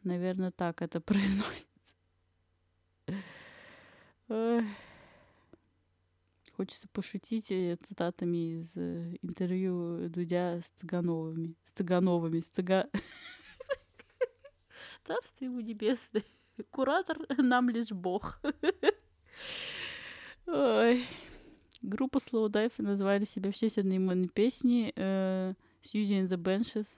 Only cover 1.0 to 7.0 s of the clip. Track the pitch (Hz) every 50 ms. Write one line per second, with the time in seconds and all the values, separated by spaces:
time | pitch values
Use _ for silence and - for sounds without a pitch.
1 | - - 208 202 196 196 196 196 208 - - - - _ _ _ _ - _ _
2 | _ _ _ _ _ _ _ _ _ _ _ _ _ _ _ _ _ _ _ _
3 | _ - 180 196 185 - - - - - - - - - - - - - - -
4 | - - _ _ _ - 220 220 226 233 233 233 226 208 208 - - - - -
5 | - - - - - _ _ _ _ _ - _ _ _ _ _ _ _ _ _
6 | _ _ _ _ _ _ _ _ _ - _ - 196 - - - - - _ 202